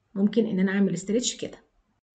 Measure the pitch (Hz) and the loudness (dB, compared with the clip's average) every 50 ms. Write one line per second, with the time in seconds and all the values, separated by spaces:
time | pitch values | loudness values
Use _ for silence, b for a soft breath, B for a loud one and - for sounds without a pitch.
0 | _ _ - 196 202 208 - 233 220 - - 185 190 190 190 202 196 185 170 170 | _ _ -2 0 0 2 2 2 0 2 2 0 0 2 2 2 2 2 2 -2
1 | - - 208 247 - - - - - - - - _ _ _ _ _ _ _ _ | -4 -2 -2 -2 -2 -2 -4 -6 -8 -12 -12 -14 _ _ _ _ _ _ _ _
2 | _ _ | _ _